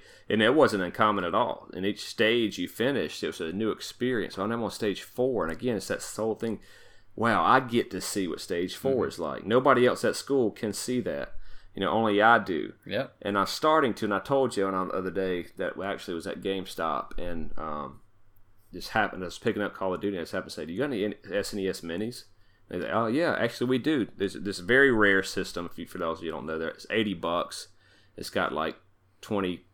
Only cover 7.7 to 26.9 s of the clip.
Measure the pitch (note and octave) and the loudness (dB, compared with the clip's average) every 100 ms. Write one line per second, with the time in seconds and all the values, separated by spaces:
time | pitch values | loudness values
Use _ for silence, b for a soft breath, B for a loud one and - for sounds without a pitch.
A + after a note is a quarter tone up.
7.7 | A#2 - F#2 - G#2 F2+ - - F2 F2+ | 0 0 -2 -4 -2 -2 -4 -4 -2 -2
8.7 | - C3+ C3 C#2+ E2+ D#2 C2 F#2+ A#2+ C#3 | -2 0 2 0 -2 -6 -4 2 4 6
9.7 | B2+ B2 - A2+ - - C#3 A2 - A2 | 6 6 4 0 -2 0 2 2 0 -6
10.7 | F#2+ - B2+ G2 C#2+ B1+ - b b b | -4 -4 -4 -4 -6 -6 -6 b b b
11.7 | - F#2 G#2 A2 G2+ A2 A#2 G2 D#2+ G1+ | -4 0 2 2 6 6 6 4 -2 -4
12.7 | - - G2+ C#3 - - G2+ F#2+ - D#3 | -10 -8 -6 -6 -6 -2 0 0 0 4
13.7 | D#3 C3+ G2+ G#2 G2 - C#3 B2+ G2+ F#2+ | 4 4 0 -2 -2 0 2 2 0 0
14.7 | F#2+ F#2 F#2+ F#2 F2 F#2+ F2+ - - F2+ | 0 -2 -2 -4 -2 -2 -2 -6 -6 -6
15.7 | - G2 F#2+ - E2+ F#2 - G2 F#2+ F#2 | -4 -6 -6 -6 -6 -6 -6 -2 -2 -4
16.7 | - E2 C#2+ - - F2 E2 D#2 - D#2+ | -4 -2 -2 -4 -4 -2 -2 0 0 -2
17.7 | D2+ C#2 C#2 - _ - - - - - | -4 -8 -12 -20 _ -20 -20 -20 -20 -18
18.7 | F2+ - A2+ G2 - F2+ - A#2 G#2 G2 | -14 -4 0 0 -2 -8 -4 -2 0 -2
19.7 | - F#2+ F2+ G2+ F#2 E2 F#2+ - - D#2 | -2 -2 0 -2 -2 -4 -6 -6 -8 -6
20.7 | F2+ C#3+ A2+ G#2 - - G2 F#2+ G#2+ F#2+ | -2 -2 0 -2 -4 -4 -4 -2 -2 -2
21.7 | F#2 E2+ E2+ A2 B2 - - - _ - | -2 -4 -4 -4 -6 -14 -20 -20 _ -10
22.7 | F2+ C2 G2 A2+ C3 E3+ - A#2+ - B2 | -6 -2 0 2 2 2 2 0 0 0
23.7 | C3 B2+ D3+ F#2+ - F#2+ - G2+ F#2 F2+ | 2 2 2 0 -2 -4 -2 -6 -4 4
24.7 | B2+ C#3 A2 G2+ G2 - - F2 F2+ E2+ | 6 8 8 6 6 2 -2 -4 -6 -8
25.7 | - E2 F2+ E2 D#2+ E2+ D2+ D2 D#2+ D#2+ | -10 -12 -4 -4 -4 -6 -8 -6 -6 -6
26.7 | - - | -8 -4